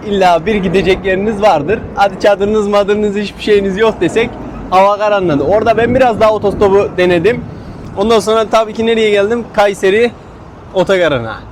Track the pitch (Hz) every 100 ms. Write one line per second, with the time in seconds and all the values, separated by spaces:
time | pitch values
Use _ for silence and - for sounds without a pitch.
0 | 214 202 185 170 165 208 185 175 175 185
1 | 185 185 202 208 208 165 143 214 - -
2 | 202 190 214 202 202 214 202 202 196 208
3 | 208 202 202 - - 208 196 190 220 -
4 | 170 214 240 - - - - 185 196 202
5 | 208 208 185 143 147 208 220 220 240 247
6 | 254 208 214 214 202 185 202 196 196 -
7 | 180 175 175 247 - - - - - 185
8 | 202 226 208 220 214 226 220 220 226 226
9 | 214 202 202 240 226 - 208 202 196 202
10 | 233 - - - - - - 190 175 190
11 | 165 139 113 101 -